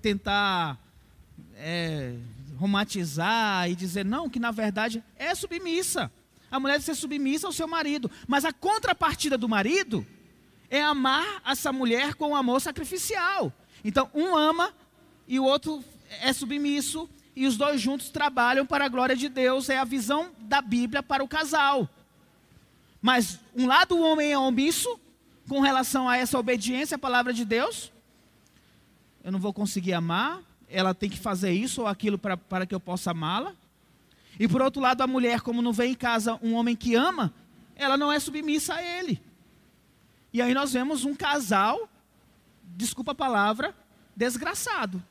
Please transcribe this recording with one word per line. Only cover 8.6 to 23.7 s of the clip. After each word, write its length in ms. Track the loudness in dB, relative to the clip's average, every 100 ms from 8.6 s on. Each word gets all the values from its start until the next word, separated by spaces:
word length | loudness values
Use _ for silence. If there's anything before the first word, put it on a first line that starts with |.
| 0 0 0 0 0 0 0 0
do 100 | 2
marido 580 | 0 2 0 0 -4 -6 -18 -20 -20 _ _ _
é 120 | 0
amar 600 | 2 2 2 2 0 -6 -4
essa 260 | -2 0
mulher 440 | 0 2 2 0 -2
com 200 | 0 2
amor 260 | 2 2
sacrificial. 920 | 0 -6 -8 -6 -4 -2 0 0 -2 -6 _ -8
Então, 260 | 0 0 0
um 220 | 0 2 4
ama 380 | 4 2 -2 -4 _ _ -20 _ -4
e 120 | 2
o 40 |
outro 400 | 2 2 0 -8 -10 -20 -20 -2
é 120 | -2
submisso 760 | 0 -2 -2 0 0 -2 -6 -10 -16 _ 0
e 100 | 0
os 120 | 2
dois 240 | 2 2
juntos 280 | 0 -2 -6
trabalham 560 | -2 0 4 4 4 2
para 200 | 0 0
a 40 |
glória 260 | 2 2 2
de 140 | 0
Deus. 400 | 2 2 2 0
É 80 | 0
a 60 |
visão 480 | 0 -2 0 -2 -2 -10
da 220 | 0 0
Bíblia 420 | 2 0 0 -2
para 200 | -2 -2
o 40 | 0
casal. 600 | -2 0 4 4 4 0 -6 _ _ _ _ _ -20 _ _ _ _
Mas 380 | 2 4 2 -6 -10 -2
um 120 |
lado 280 | 6